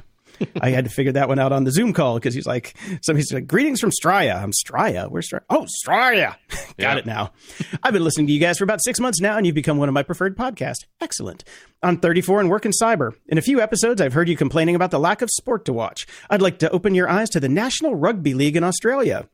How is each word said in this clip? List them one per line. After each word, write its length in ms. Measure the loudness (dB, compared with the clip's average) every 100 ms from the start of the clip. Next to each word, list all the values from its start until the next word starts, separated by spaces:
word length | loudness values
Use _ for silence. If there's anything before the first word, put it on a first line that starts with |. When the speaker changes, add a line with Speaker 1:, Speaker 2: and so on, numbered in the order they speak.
| -16 _ _
Speaker 1:
<laughs> 300 | -8 -6 -2
I 80 | 0
had 160 | 0 0
to 40 |
figure 220 | 0 0
that 140 | 2 2
one 100 | 2
out 120 | 2
on 140 | 2 2
the 60 |
Zoom 200 | 2 2
call 260 | 2 2 0
'cause 160 | -2
he's 120 | -4 -4
like, 280 | -6 -6 -16 -12 -8
somebody's 320 | 0 0 0
like, 140 | -4 -2
"Greetings 340 | 0 2 0
from 100 | -2
Straya." 500 | 0 2 2 2 0
I'm, 100 | -2
"Straya? 600 | -4 -4 -2 -2 -2 -6
Where's 180 | -8 -8
Straya?" 120 | -8 -2
"Oh, 160 | -2 -2 -8 -2
Straya." 500 | 2 2 2 0 -4
<laughs> 80 | -12
Got 280 | -12 -12 -4
Speaker 2:
Yeah. 180 | -2 -2
Speaker 1:
it 100 | -4
now. 260 | -6 -6 _ -20 -12
<laughs> 260 | -10 -4
"I've 80 | 0
been 140 | 0 0
listening 220 | 0 2
to 60 |
you 60 | 2
guys 180 | 2 0
for 60 |
about 180 | 0 -2
six 200 | -2 -2
months 180 | -2 0
now, 160 | 0 2
and 100 | 0
you've 100 | 0
become 220 | 0 0
one 120 | 0
of 40 |
my 100 | 0
preferred 340 | -2 -2 -4 -2
podcasts." 480 | -6 -4 -8 -8 -14 -12
Excellent. 420 | -8 -8 -10 -12 -20 -20 -20 -4
"I'm 140 | 0 2
thirty-four 420 | 2 2 2 2
and 100 | 4
work 160 | 2 0
in 60 |
cyber. 440 | 0 2 2 -2 -6 -2
In 100 | 0
a 40 |
few 180 | 2 2
episodes, 380 | 2 2 0 2
I've 120 | 2
heard 160 | 2 2
you 80 | 2
complaining 380 | 0 2 2 2
about 160 | 2
the 80 | 2
lack 220 | 0 0
of 80 | -2
sport 360 | -4 -2 -4 -2
to 80 |
watch. 340 | -4 -4 -8 -16 -14 -2
I'd 120 | 2
like 180 | 2 2
to 100 | 0
open 260 | 2 2 2
your 140 | 4
eyes 200 | 2 2
to 100 | 0
the 80 | 2
National 460 | 0 0 -2 -2 2
Rugby 380 | 0 0 -2
League 220 | 2 2 2
in 80 |
Australia. 640 | 0 0 0 0 0 -2 -6